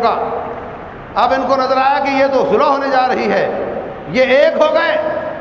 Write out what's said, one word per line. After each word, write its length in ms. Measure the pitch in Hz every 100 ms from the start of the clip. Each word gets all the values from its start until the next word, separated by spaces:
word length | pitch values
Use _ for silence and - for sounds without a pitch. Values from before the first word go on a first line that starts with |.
کا۔ 120 | 233 180 - - - - - - - - -
اب 180 | - 247
ان 100 | 262 262
کو 80 | 269
نظر 200 | 262 262
آیا 220 | 262 285
کہ 60 | 285
یہ 140 | 269 277
تو 140 | 262 185
صلح 140 | 214
ہونے 240 | 294 277 269
جا 200 | 262 254
رہی 240 | 233 226
ہے، 420 | 196 147 - - - - - -
یہ 140 | 202
ایک 400 | 254 269 320 226
ہو 120 | 311
گئے 220 | 320 330 302 - - - -